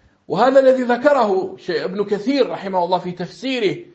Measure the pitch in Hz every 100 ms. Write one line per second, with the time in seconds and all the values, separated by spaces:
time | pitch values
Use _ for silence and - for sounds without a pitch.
0 | _ _ - 165 254 269 262 254 240 240
1 | 294 277 214 185 - - - 151 170 196
2 | 202 202 247 277 190 165 190 185 170 180
3 | 180 175 175 - 262 254 190 143 -